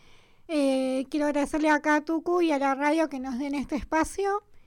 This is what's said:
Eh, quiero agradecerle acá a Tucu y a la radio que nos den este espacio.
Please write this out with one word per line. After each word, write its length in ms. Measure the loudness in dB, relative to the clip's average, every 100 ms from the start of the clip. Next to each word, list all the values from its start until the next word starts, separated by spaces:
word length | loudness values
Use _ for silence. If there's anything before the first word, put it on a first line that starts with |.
| -20 -20 -20 -20 -4
Eh, 580 | 0 2 2 0 -2 -2
quiero 180 | -2 0
agradecerle 420 | 0 0 0 2
acá 260 | 2 4 0
a 60 | 2
Tucu 360 | -2 0 2
y 100 | 2
a 80 | 2
la 160 | 0 0
radio 340 | 2 2 0
que 100 | -4
nos 200 | -6 -4
den 160 | -4 -4
este 200 | -4 -6
espacio. 680 | -2 -2 0 -2 -2 -2 -6 -20